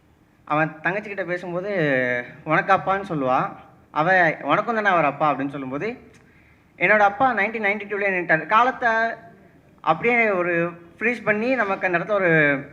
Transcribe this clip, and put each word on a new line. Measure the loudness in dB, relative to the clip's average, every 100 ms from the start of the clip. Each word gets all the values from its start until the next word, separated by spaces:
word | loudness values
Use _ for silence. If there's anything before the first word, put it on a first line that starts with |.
| _ _ _ _ -4
அவன் | -2 -2 -2
தங்கச்சிக்கிட்ட | -6 -6 -8 -8 -6
பேசும்போது, | -6 -6 -8 -4 -2 0 0 0 -2 -6 -12
"உனக்கு | -2 0 2
அப்பான்னு?" | 0 2 -4 -2
சொல்லுவா. | -4 0 0 -2 -8 -20 -20 _
அவ, | -2 2 4 4 0
"உனக்கும் | 0 0 0 0
தானே | 2
அவர் | 2 2
அப்பா?" | 2 0
அப்படின்னு | 0 -4
சொல்லும்போது, | -6 -8 -6 -8 -10 -18 -20 _ _ _ _ _ -4
"என்னோட | 2 4
அப்பா | 4 2 0 2
நைன்டீன் | -2 -2 -2
நைன்டி | -4 -6
டூலே | -4 -2
நின்னுட்டாரு." | -2 0 0 4
காலத்தை | 4 4 0 0 0 -2 -6 -16 -20 -20 _ _ _
அப்படியே | -2 0 2 2 2
ஒரு | 0 0 0 -2 -6 -18 -4
ஃப்ரீஸ் | -4 -2
பண்ணி | -2 0 0 0
நமக்கு | -2 -2 0
அந்த | -2
இடத்த | 0
ஒரு | 0 4 4 4 2 -4